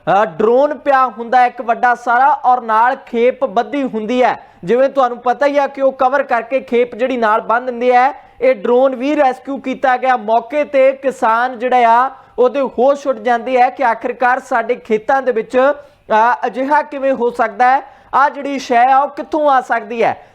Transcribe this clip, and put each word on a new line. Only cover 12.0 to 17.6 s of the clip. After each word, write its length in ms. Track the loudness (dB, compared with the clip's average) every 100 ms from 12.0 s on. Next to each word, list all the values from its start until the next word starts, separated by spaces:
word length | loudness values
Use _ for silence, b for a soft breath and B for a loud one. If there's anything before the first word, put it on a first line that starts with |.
| 2 -4 B B
ਉਹਦੇ 220 | 0 0
ਹੋਸ਼ 460 | -4 0 0 0 -2
ਉੱਡ 120 | -4
ਜਾਂਦੇ 440 | -2 -2 0 2
ਆ 80 | 2
ਕਿ 140 | 0
ਆਖਿਰਕਾਰ 560 | -2 -2 -6 -2 0 0
ਸਾਡੇ 340 | -2 -4 -2
ਖੇਤਾਂ 480 | -6 -4 -4 0 -2
ਦੇ 100 | 0
ਵਿੱਚ, 420 | -4 -2 0 0 0 B B -2
ਅ, 340 | 2 2 0 -4
ਅਜਿਹਾ 360 | -4 -2 0
ਕਿਵੇਂ 300 | -2 -4 -2
ਹੋ 180 | -2 -2
ਸਕਦਾ 460 | -2 -2 0